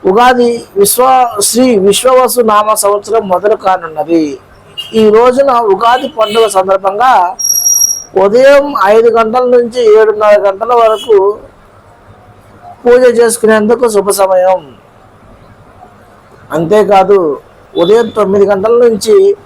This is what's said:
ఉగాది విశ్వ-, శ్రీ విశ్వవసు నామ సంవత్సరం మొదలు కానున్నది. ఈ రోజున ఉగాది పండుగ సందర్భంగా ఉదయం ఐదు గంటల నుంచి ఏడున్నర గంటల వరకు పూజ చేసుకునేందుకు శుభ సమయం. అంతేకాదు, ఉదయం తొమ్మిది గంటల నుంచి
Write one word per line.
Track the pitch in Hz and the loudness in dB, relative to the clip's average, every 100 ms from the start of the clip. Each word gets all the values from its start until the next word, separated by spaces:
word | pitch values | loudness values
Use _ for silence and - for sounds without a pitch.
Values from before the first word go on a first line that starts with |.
| - | 0
ఉగాది | 196 240 247 240 233 - 196 | 2 2 2 0 -2 -8 -2
విశ్వ-, | 202 - 254 262 240 214 | -2 0 0 2 0 -4
శ్రీ | - 220 254 220 | -4 0 2 2
విశ్వవసు | 190 202 247 254 247 247 | 0 0 2 2 0 0
నామ | 220 208 214 | 0 0 0
సంవత్సరం | 214 202 208 202 226 208 | -2 -2 -6 -4 -6 -2
మొదలు | 180 202 220 | -4 -2 -2
కానున్నది. | 190 185 170 156 151 170 151 135 - - - - - | -2 -4 -6 -10 -4 -2 -2 -8 -18 -20 -20 -16 -6
ఈ | 220 214 | 0 2
రోజున | 214 247 254 277 | 4 2 2 0
ఉగాది | 240 226 190 226 247 269 | 0 0 0 0 0 -4
పండుగ | - 214 220 220 | -4 -2 0 0
సందర్భంగా | 185 190 190 196 202 254 226 175 185 - - - - - - - - | 0 -2 -2 -2 -2 0 2 0 -4 -4 -2 -2 -2 -2 -4 -6 -2
ఉదయం | 196 226 269 285 285 269 196 | 0 2 4 4 0 -4 0
ఐదు | 220 233 | 2 2
గంటల | 226 226 247 | 2 0 -2
నుంచి | 254 247 240 240 226 214 | 0 0 0 -2 2 4
ఏడున్నర | 220 208 214 208 | 2 0 2 2
గంటల | 196 196 226 | 2 -4 -2
వరకు | 247 226 220 247 208 196 208 - _ _ - _ _ _ - - - _ - - - 247 | 0 2 0 0 0 0 -4 -14 _ _ -20 _ _ _ -20 -20 -20 _ -20 -20 -8 0
పూజ | 247 254 - | 2 2 2
చేసుకునేందుకు | 233 220 214 220 214 240 247 | 0 0 0 0 0 0 0
శుభ | 208 196 | -2 -2
సమయం. | 196 190 185 185 185 147 120 _ _ _ _ - - - - - - - - - - _ - - | -2 0 0 0 -2 -6 -20 _ _ _ _ -20 -20 -20 -20 -20 -20 -20 -20 -20 -20 _ -20 -10
అంతేకాదు, | 151 165 208 190 196 190 202 165 131 - _ _ - | -8 -2 0 2 2 2 0 0 -6 -12 _ _ -4
ఉదయం | 170 220 226 | 0 0 0
తొమ్మిది | 214 196 202 196 | -4 -2 0 0
గంటల | 196 214 240 | 0 0 2
నుంచి | 240 214 220 202 196 202 | 0 0 0 2 2 -2